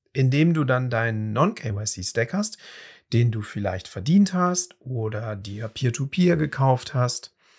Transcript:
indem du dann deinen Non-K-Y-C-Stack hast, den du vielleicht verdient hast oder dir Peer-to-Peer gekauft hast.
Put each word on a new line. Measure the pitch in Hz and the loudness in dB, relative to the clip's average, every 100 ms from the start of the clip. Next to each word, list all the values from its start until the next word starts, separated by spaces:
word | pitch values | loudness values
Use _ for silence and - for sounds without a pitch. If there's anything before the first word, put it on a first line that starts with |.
| _ | _
indem | 135 131 139 165 | 0 2 4 4
du | 160 | 4
dann | 135 127 127 | 2 0 0
deinen | 120 117 110 107 | 0 0 -2 -2
Non-K-Y-C-Stack | 110 165 226 117 98 107 - 92 - 120 | 2 2 0 -4 -4 -4 -6 -4 -2 0
hast, | 185 208 - - - - - _ | -2 -4 -6 -16 -20 -20 -20 _
den | 117 120 | 2 2
du | 110 | 0
vielleicht | 104 - 98 92 - | -6 -6 -4 -4 -8
verdient | - 101 185 196 | -6 2 4 4
hast | 180 180 180 - _ | 2 0 0 -2 _
oder | 131 127 110 110 113 104 | -8 -6 -4 -4 -6 -8
dir | 101 101 110 | -8 -10 -10
Peer-to-Peer | - 127 120 139 - 180 165 | -2 -2 0 -2 2 2 2
gekauft | 151 - 135 127 - | 0 2 2 2 0
hast. | 131 123 - - _ _ | -2 -2 -2 -10 _ _